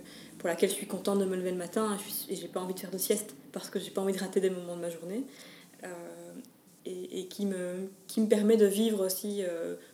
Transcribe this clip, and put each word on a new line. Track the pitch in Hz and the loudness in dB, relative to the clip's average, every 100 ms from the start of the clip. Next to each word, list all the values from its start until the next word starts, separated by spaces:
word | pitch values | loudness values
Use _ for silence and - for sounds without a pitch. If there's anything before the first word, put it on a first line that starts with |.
| - - - - | -14 -18 -18 -6
pour | 180 | -2
laquelle | 165 190 | 2 2
je | - | 2
suis | 202 | -4
contente | 190 196 196 | -4 0 2
de | 190 | 2
me | 185 | 0
lever | 180 | -2
le | 180 | -2
matin, | 175 226 220 196 | -2 0 0 -2
je | - | -4
suis, | - - | -6 -6
et | 175 | -6
j'ai | 170 | -6
pas | - | -6
envie | 185 | -4
de | 185 | -6
faire | 196 | -6
de | 190 | -4
sieste | - 208 - - - | 2 2 0 -12 -12
parce | 190 - | -10 -6
que | 202 | -6
j'ai | 170 | -4
pas | - | -2
envie | 196 | 0
de | 196 | 0
rater | 190 196 | 0 2
des | 185 | 2
moments | 180 175 175 | 0 -6 -6
de | |
ma | 170 | -6
journée. | 165 170 208 269 - - - - - | -6 -6 -6 -6 -10 -20 -20 -20 -16
Euh, | 180 175 170 170 175 175 - - _ - - | -14 -12 -14 -14 -14 -16 -16 -20 _ -14 -10
et, | 180 180 185 | -8 -8 -8
et | 185 | -8
qui | - 202 | -4 -2
me, | 190 180 185 190 - - | -2 -4 -6 -8 -12 -6
qui | - | 2
me | 214 | 6
permet | 214 208 226 | 8 8 8
de | 202 | 8
vivre | 202 226 214 190 | 6 4 4 2
aussi, | 185 208 202 | 0 -4 -2
euh, | 185 170 175 175 - | -2 -2 -4 -6 -12